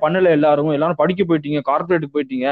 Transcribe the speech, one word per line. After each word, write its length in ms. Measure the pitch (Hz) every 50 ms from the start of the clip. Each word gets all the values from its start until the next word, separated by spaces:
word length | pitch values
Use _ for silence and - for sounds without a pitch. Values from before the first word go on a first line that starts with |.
பண்ணல, 280 | 156 156 175 190 185 175
எல்லாரும், 400 | 160 147 151 151 147 143 147 160
எல்லாரும் 260 | 147 139 156 175 170
படிக்க 280 | - 147 175 185 190 196
போயிட்டீங்க, 360 | 165 165 151 147 147 147 147
கார்ப்பரேட்டுக்கு 520 | - 135 143 156 170 170 180 165 151 143
போயிட்டீங்க, 360 | 143 147 139 131 131 127 127 139